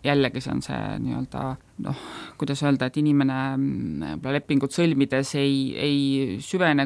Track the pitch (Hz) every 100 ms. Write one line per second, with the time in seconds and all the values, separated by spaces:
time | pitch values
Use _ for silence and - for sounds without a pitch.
0 | 143 143 131 131 - - - 135 104 104
1 | 123 120 131 127 131 131 - - - 135
2 | - - - - 139 139 143 135 127 151
3 | 151 143 135 131 135 135 139 127 113 143
4 | - 143 135 143 - 139 139 - 131 139
5 | 139 131 139 143 139 139 135 - 147 143
6 | 139 135 131 101 - 185 175 143